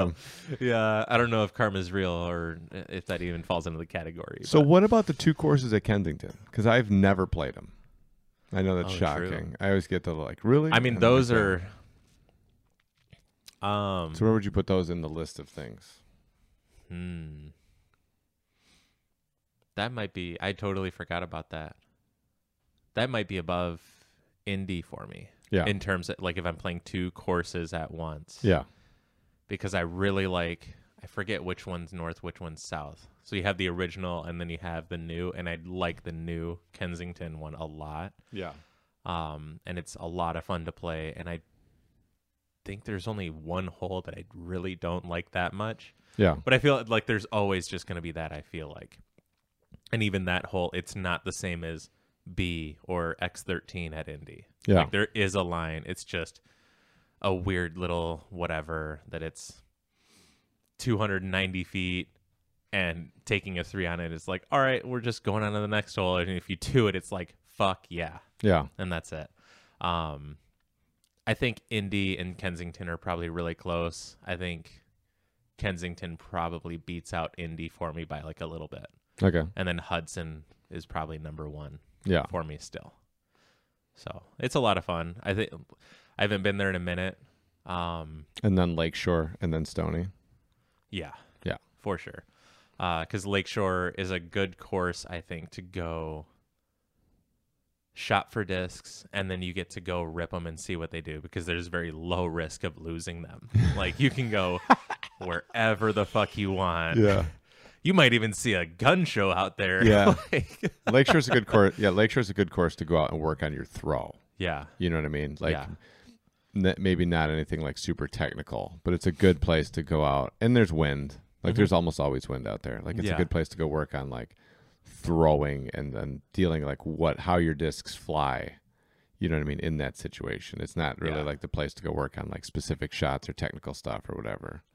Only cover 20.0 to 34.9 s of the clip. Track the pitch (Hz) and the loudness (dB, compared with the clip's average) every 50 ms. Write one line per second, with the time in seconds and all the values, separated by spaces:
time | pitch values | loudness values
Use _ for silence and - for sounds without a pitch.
20 | 104 90 - 95 87 87 85 - - 101 95 - 104 98 95 95 95 90 - - | -6 -6 -4 -6 -6 -6 -6 -6 -4 -4 -4 -2 -2 -2 -2 -2 -2 -4 -6 -8
21 | 85 - 85 87 90 82 82 80 80 - 82 78 78 - - _ _ _ _ _ | -8 -4 -4 -4 -4 -6 -8 -10 -10 -10 -10 -10 -10 -12 -14 _ _ _ _ _
22 | _ _ _ _ _ _ _ _ _ _ _ _ _ _ _ _ _ _ - 107 | _ _ _ _ _ _ _ _ _ _ _ _ _ _ _ _ _ _ -2 -2
23 | 120 131 123 110 101 87 98 90 80 87 87 87 90 87 85 82 _ - _ _ | 0 0 0 -2 -2 -2 -4 -4 -2 -2 -2 0 0 -2 -4 -8 _ -20 _ _
24 | _ _ _ _ _ _ _ _ - 104 98 95 95 90 92 85 - - - - | _ _ _ _ _ _ _ _ -6 -6 -4 -4 -4 -4 -4 -6 -6 -10 -12 -14
25 | 50 50 50 50 - - _ _ _ - 101 92 80 104 101 92 - 98 95 90 | -14 -14 -14 -16 -18 -20 _ _ _ 2 2 2 4 4 0 0 0 0 0 0
26 | 82 - - - 92 90 82 92 85 87 82 - - 92 87 85 - - - 92 | 0 -6 -6 -4 -4 -4 -2 -2 -4 -4 -6 -4 -6 -6 -6 -6 -8 -6 -4 -4
27 | 90 90 - - - 101 90 87 85 - - 87 82 80 87 80 78 - 80 82 | -4 -4 -6 -6 -2 0 0 0 0 -2 -6 -6 -6 -4 -6 -6 -6 -6 -8 -8
28 | 82 80 78 76 - - - - - 101 87 69 - - _ _ _ _ _ _ | -8 -8 -8 -10 -14 -16 -8 0 4 4 4 4 2 -4 _ _ _ _ _ _
29 | _ _ _ _ _ _ _ _ _ - 101 - - 95 101 92 85 82 87 92 | _ _ _ _ _ _ _ _ _ -10 -10 -8 -6 -2 -2 -2 -2 -2 -2 0
30 | 98 101 95 98 95 92 90 87 85 85 85 - - - - - _ _ _ - | 0 2 2 2 0 0 0 -2 -2 -2 -6 -8 -12 -20 -20 -20 _ _ _ -20
31 | 101 - - 107 95 104 104 73 85 92 90 - - 95 90 87 82 80 95 85 | -20 -12 -8 -8 -4 -4 -4 -4 -4 -6 -6 -6 -6 -8 -8 -8 -8 -10 -10 -8
32 | 82 82 82 - - 85 - - 92 80 78 76 - - - 78 73 73 80 - | -8 -8 -8 -8 -10 -12 -12 -10 -12 -12 -12 -12 -12 -10 -8 -8 -10 -10 -14 -18
33 | - - _ _ _ - 104 95 90 101 95 90 92 87 87 90 92 85 - 95 | -20 -20 _ _ _ -6 -4 -2 0 0 0 0 0 -2 0 -2 -4 -4 -4 -6
34 | 92 90 87 82 78 85 85 85 87 85 82 80 90 85 85 82 82 - | -6 -4 -4 -4 -6 -6 -8 -8 -6 -6 -8 -8 -8 -8 -8 -8 -8 -8